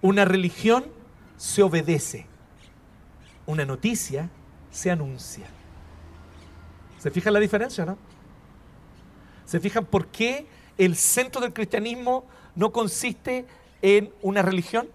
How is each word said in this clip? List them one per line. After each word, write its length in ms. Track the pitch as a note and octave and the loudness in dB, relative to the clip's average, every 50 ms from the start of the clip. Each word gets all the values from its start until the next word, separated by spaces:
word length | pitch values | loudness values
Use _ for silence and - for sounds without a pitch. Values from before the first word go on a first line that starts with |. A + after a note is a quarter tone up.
| - | 6
Una 240 | F#3+ G3 G3+ G3+ | 4 6 6 6
religión 580 | F3+ F#3 F#3+ F#3 F3 E3+ - - G#3+ A3+ B3 B3 - - - - - - - - - - - | 4 4 4 2 0 -2 0 2 4 4 4 2 -4 -16 -20 -20 -20 -20 -20 -20 -20 -20 -12
se 240 | - - - - G3+ | -10 -6 2 4 4
obedece, 640 | F#3+ D#3+ E3 D3+ D3+ E3 C#3+ - - - - - - - - - - - - - - - - - - - - - - - - - - - - - | 4 4 0 2 2 0 0 0 -4 -10 -12 -16 -18 -20 -20 -20 -20 -20 -20 -20 -20 -20 -20 -20 -20 -20 -20 -20 -20 -20 -20 -20 -20 -20 -18 -8
una 180 | - D3+ D#3 C#3+ | -6 -4 -2 -2
noticia 640 | C3+ C3 B2+ - A3 A#3+ G#3+ - - C#3 C#3 D#3+ E3+ - - - - - - - - | -4 -4 -2 -2 -2 -2 -2 -6 -6 -6 -6 -6 -8 -12 -16 -20 -20 -20 -20 -20 -18
se 220 | - - - F#3+ F3+ | -14 -4 -2 -2 0
anuncia. 540 | E3 D3 C3+ C3 B2+ - - - - G2 - - - - - - - - - - - - - - - - - - - - - - - - - - - - - - - | 0 -2 -6 -8 -12 -14 -16 -16 -16 -18 -20 -20 -20 -20 -20 -20 -20 -20 -20 -20 -20 -20 -20 -20 -20 -20 -20 -20 -20 -20 -20 -20 -20 -20 -20 -20 -20 -20 -20 -20 -8
¿Se 120 | - D3+ | -6 -4
fijan 220 | - F3+ F3 G#3+ G#3 | -4 0 0 2 4
la 80 | G3+ | 4
diferencia, 440 | G#3+ G3+ - G#3 A3+ C4 - - E3+ | 4 2 2 0 -2 -2 -4 -6 -6
no? 140 | D#3+ F#3+ - - - - - - - - - - - - - - - - - - - - - - - - - - - - - - | -6 -6 -10 -12 -20 -20 -20 -20 -20 -20 -20 -20 -20 -20 -20 -20 -20 -20 -20 -20 -20 -20 -20 -20 -20 -20 -20 -20 -20 -20 -20 -16
¿Se 140 | - - E3+ | -4 -4 -2
fijan 280 | E3+ G3+ - A#3 G3+ | -2 0 -2 -2 -2
por 200 | - - G3 D#3+ | 0 0 -2 -2
qué 400 | - - - A3+ A#3+ B3+ C#4+ D4+ - - - - - - | -2 -4 -2 -2 -2 -2 -4 -8 -14 -20 -20 -20 -20 0
el 180 | - F#3+ F#3 E3 | 2 2 2 4
centro 460 | - - - - A#3+ B3+ B3+ - C4+ | 2 0 0 2 2 0 -2 -2 -4
del 120 | B3 A#3+ - | -4 -4 -4
cristianismo 760 | - A3 - - A3+ G#3 A#3 A#3+ B3 B3 B3 B3+ C4 B3+ - - - - - - | -4 -6 -2 -2 -4 -4 -4 -8 -6 -2 -2 -2 -2 -2 -10 -20 -20 -20 -16 -4
no 160 | - F#3 A3 | 0 0 0
consiste 760 | A3 A#3 A3+ G3+ - - - B3 G3+ - - - B3+ B3+ B3 B3 - - - - - _ - | 0 0 -2 -2 -2 -4 -4 -6 -6 -6 -6 -6 -6 -6 -6 -10 -18 -20 -20 -20 -14 _ 4
en 300 | G3 G3+ G#3 G3+ G#3 - - - | 6 6 6 4 2 -10 -6 -4
una 200 | F#3+ G3 G3+ F#3 | -2 0 2 2
religión? 460 | F#3 F#3+ F3+ E3 - - A3+ A#3+ A#3 - | 2 2 0 -4 -2 -2 -4 -4 -4 -10